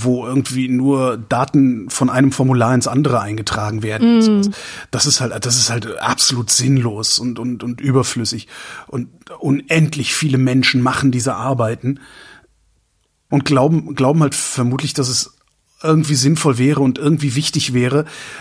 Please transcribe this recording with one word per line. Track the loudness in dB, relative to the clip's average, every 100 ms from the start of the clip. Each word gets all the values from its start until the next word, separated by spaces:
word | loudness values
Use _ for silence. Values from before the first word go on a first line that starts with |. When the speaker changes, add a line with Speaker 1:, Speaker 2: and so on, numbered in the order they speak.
Speaker 1:
wo | 0 0 0
irgendwie | -2 0 -2 0
nur | 0 2 2 0 -2
Daten | -2 -2 2 4 4 2 -6
von | -2 0
einem | 4 2
Formular | 4 2 4 4
ins | 2 2
andere | 0 2 0
eingetragen | -2 -6 -4 -4 -4 -4
werden | -4 2 4
und | 6
Speaker 2:
Mm. | 4 4
Speaker 1:
sowas. | 2 -2 -12 -16 -8
Das | -2 0
ist | 0
halt, | -2 -4
das | -2 0
ist | 0
halt | -2 -6 -6
absolut | -4 0 0 0 0
sinnlos | 0 2 2 2 -2 -2 -2
und, | -2 -6
und, | -6 -6
und | -8 -4
überflüssig. | 0 2 0 -2 -4 -6 -12 -18 -18 -18 -10
Und | -10 -10 _ -20 -6
unendlich | -2 -2 2 2 2 0 -4
viele | -2 0 2
Menschen | 2 2 2 2
machen | 2 2 0
diese | 2 -2
Arbeiten | -2 -2 -2 -2 -2 -6 -6 -12 -20 -20 -20 _ _ _ _ _ _ _ _ _
und | -2
glauben, | 2 2 4 2 -2 0
glauben | 2 2
halt | 2 0
vermutlich, | -6 -2 -2 -2 -4
dass | -4 -2
es | -2 -6 _ _ _ _ _
irgendwie | 0 2 2 0
sinnvoll | 2 2 2 2
wäre | 2 2
und | 0 2
irgendwie | 0 0 0 -2
wichtig | -2 -2 -2
wäre, | 0 2 0 -2 -10 -16 -18